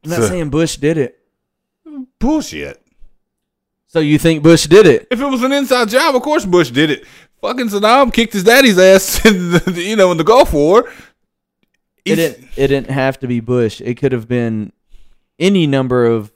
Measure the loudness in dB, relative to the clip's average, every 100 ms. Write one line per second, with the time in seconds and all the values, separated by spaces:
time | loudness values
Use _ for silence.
0 | -8 -4 -2 -4 -4 -4 -4 -4 -4 -2
1 | -6 _ _ _ _ _ _ _ -20 -18
2 | -18 _ -4 -4 -6 -12 -14 -16 _ _
3 | -20 _ _ _ _ _ _ _ _ -2
4 | 0 2 0 2 4 4 4 4 6 4
5 | 0 -6 -4 -4 -2 -2 -2 -2 0 0
6 | 0 -2 -2 -4 0 0 0 0 -2 -2
7 | -10 -20 _ _ -8 -6 -6 -2 2 2
8 | 2 0 -2 0 2 4 4 4 6 6
9 | 2 0 2 2 0 -2 -2 -6 -4 0
10 | 2 2 2 4 4 2 2 2 0 -14
11 | -20 _ _ _ _ _ _ _ _ _
12 | -4 -2 -2 -4 _ -4 -2 -2 -4 -4
13 | -4 -4 -6 -6 -4 -2 -2 -6 -10 -4
14 | -4 -4 -4 -4 -4 -6 -10 _ _ -20
15 | -20 _ _ _ 0 2 0 -2 -2 0
16 | 0 -2 -6